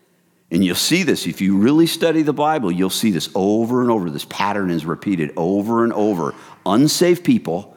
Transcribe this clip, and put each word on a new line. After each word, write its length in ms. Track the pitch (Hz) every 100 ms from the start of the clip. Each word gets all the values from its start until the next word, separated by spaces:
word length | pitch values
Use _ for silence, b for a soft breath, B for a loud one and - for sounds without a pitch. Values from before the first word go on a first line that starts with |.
| b b _ _ -
And 140 | 85
you'll 120 | 90 87
see 260 | - 170
this, 240 | 156 87 90
if 160 | -
you 160 | 98 98
really 280 | 117 156 165
study 360 | - 165 160
the 100 | 151
Bible, 400 | 143 151 156 98
you'll 160 | 87 92
see 220 | - 113
this 180 | 82 -
over 480 | 101 98 110 117 123
and 80 | 120
over. 180 | 113 85
This 160 | 71
pattern 460 | - - 104 101 92
is 160 | 85 80
repeated 440 | 78 104 87 76 -
over 480 | 85 101 107 117
and 80 | 117
over. 420 | 107 107 92 71 - B B
Unsaved 580 | 90 107 151 - 180 175
people 540 | 151 113 - 87 -